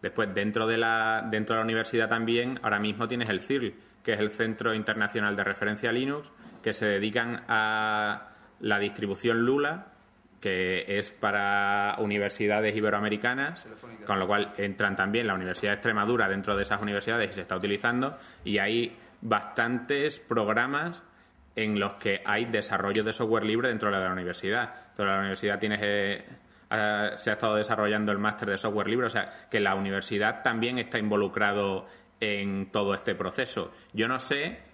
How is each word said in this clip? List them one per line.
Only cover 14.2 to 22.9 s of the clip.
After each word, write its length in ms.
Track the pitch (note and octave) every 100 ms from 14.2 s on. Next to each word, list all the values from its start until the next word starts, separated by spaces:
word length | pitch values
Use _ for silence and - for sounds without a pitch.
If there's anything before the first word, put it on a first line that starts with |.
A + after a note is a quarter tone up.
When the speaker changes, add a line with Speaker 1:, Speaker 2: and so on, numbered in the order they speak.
| F#2+
Speaker 1:
cual 260 | G#2 G2+ -
entran 360 | G2+ F#2 G2+ F#2+
también 300 | F#2+ A2 A2+
la 80 |
Universidad 380 | F#2+ F#2 F2+ G#2
de 40 | G2+
Extremadura 520 | A#2 G#2+ G#2 A#2+ G2+
dentro 260 | G2 G2 G2+
de 60 |
esas 180 | G2+ G2+
universidades 480 | G#2 G2+ G#2+ A#2 G2+
y 20 |
se 60 | F#2
está 140 | F2 F#2
utilizando, 640 | G2+ G2+ A#2+ B2 C3+ - - -
y 140 | - G2+
hay 400 | G2 A#2 A#2+ - - -
bastantes 960 | A2 G#2+ - - A#2 B2 B2 C#3 D3 D3
programas 840 | - A#2 G#2 G#2+ B2 C#3+ E3 F3 - - - _ - -
en 220 | A2 G#2
los 140 | G2
que 260 | - G#2+ G2 -
hay 180 | G#2 A#2
desarrollo 580 | A2 G#2 G2+ G2+